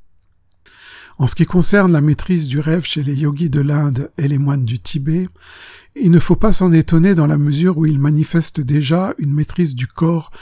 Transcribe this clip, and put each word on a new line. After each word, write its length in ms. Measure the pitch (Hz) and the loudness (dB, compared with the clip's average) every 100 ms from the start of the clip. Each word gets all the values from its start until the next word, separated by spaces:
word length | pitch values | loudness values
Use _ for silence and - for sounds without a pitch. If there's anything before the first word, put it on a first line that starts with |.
| - _ _ _ _ _ _ _ - - - - | -20 _ _ _ _ _ _ _ -20 -20 -20 -4
En 80 | 131 | -2
ce 80 | |
qui 120 | - 160 | 0 0
concerne 460 | 180 165 202 190 | 2 4 4 4
la 80 | 160 | 2
maîtrise 480 | 147 143 - 180 143 | 2 0 -2 -4 -2
du 100 | 139 | -4
rêve 260 | 151 170 | -2 -2
chez 180 | 147 - | -2 -6
les 180 | 139 139 | -4 -2
yogis 280 | 147 143 170 | -4 -2 -2
de 120 | 143 | -2
l'Inde 520 | 143 147 147 127 - - | 0 0 0 -2 -6 -6
et 100 | 143 | -4
les 100 | 143 | -2
moines 260 | 139 143 | -2 -2
du 140 | 120 120 | -4 -6
Tibet, 480 | - 147 135 165 185 - - - - - _ - | -6 -6 -4 -4 -4 -12 -20 -20 -20 -20 _ -2
il 140 | 208 | 4
ne 80 | 170 | 4
faut 180 | - 180 | 4 2
pas 160 | 220 | 4
s'en 180 | 180 185 | 4 4
étonner 440 | 165 151 160 185 | 2 4 2 4
dans 120 | 175 151 | 2 2
la 120 | 147 | 2
mesure 400 | 147 143 180 160 | 0 0 0 0
où 80 | 156 | 0
ils 120 | 143 | 0
manifestent 640 | 143 151 147 170 156 - | 0 0 0 -2 -2 -6
déjà 540 | 135 143 139 170 190 - | -2 -2 0 -2 -2 -4
une 140 | 147 | -4
maîtrise 420 | 147 151 - 165 | -4 -4 -2 -4
du 120 | 123 127 | -4 -8
corps 440 | - 165 165 - - | -2 -2 -2 -6 -18